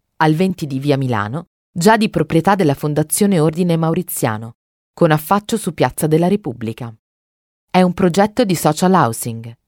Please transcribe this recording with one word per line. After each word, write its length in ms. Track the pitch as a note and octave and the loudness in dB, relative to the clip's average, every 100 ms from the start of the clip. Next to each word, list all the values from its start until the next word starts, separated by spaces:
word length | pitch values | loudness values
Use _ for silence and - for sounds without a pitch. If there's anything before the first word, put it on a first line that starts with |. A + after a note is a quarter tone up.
| _ - | _ 0
al 180 | D#3 | 2
venti 320 | D#3 F#3+ F3 D3+ | 2 0 -2 -6
di 140 | C3+ | -4
via 160 | C#3+ C#3 | 0 0
Milano, 500 | C3 A2 G#2 C#3+ - _ _ | 0 -2 -4 -8 -12 _ _
già 260 | F3+ F3 G3+ | 0 2 4
di 140 | G#3+ | 2
proprietà 460 | - D3+ E3 D#3+ G3 | -2 0 0 2 2
della 180 | D#3+ | 0
Fondazione 640 | C3+ D3+ D3+ D#3 - G3+ F#3 | 0 -2 -2 -4 0 0 2
Ordine 380 | D#3 D#3+ F3+ E3 | 0 0 -2 0
Mauriziano, 800 | D#3+ E3 F3 - C3 G#2+ A2+ - _ _ _ | 0 -2 -6 -4 -4 -4 -10 -18 _ _ _
con 200 | - E3 | 0 2
affaccio 440 | D#3 D#3 G3+ G#3 A3 | 2 0 -2 -2 -6
su 180 | - | -6
Piazza 340 | D3 C3 - D#3 | -2 -2 0 0
della 180 | D#3 F3 | 2 2
Repubblica. 680 | G#3 D#3 A#2 A2+ A2+ A#2 A2 _ _ _ _ _ _ _ | 0 -4 -8 -10 -10 -14 -16 _ _ _ _ _ _ _
È 120 | F3+ | 2
un 120 | F3+ | 2
progetto 500 | F3 F#3 F3+ G#3 - | 2 2 2 2 0
di 120 | A3 E3 | 0 0
social 380 | D#3 D3+ F#3 | 0 2 2
housing, 640 | F#3 A#2+ A2+ A#2+ A2+ A2+ A#2 | 4 2 -2 -8 -10 -14 -18